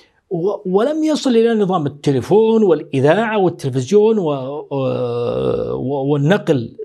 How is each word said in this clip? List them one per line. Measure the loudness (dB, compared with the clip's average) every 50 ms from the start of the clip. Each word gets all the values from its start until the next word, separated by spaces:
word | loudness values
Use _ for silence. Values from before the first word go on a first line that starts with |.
| _ _ _ _ _ -8
و-، | -6 -4 -4 -4 -4 -4 -4 0 0
ولم | 2 2 0 0 0 0
يصل | 0 0 0 0 0
إلى | 2 2 2 2 2
نظام | 0 0 0 0 -2 -2
التليفون | -4 -6 -4 -2 -2 0 0 0 2 2 4 4 4 4 4 4
والإذاعة | 4 2 2 0 -2 -2 2 4 4 4 2 2 0 0 2
والتلفزيون | 0 0 0 -2 -6 -4 -4 -4 -2 2 2 4 4 4 2 2
و-، | 0
و-، | -2 -2 -4 -6 -8 -10 -10 -10 -6
و-، | -4 -4 -2 -2 -2 -2 -4 -4 -4 -4 -4 -4 -2 -2 -2 -2 -2 -2 -4 -4 -6 -6 -4 -4 -4 -4 -2 0 0
والنقل | 0 2 2 0 0 0 0 -2 -2 -2 -6 -10 -14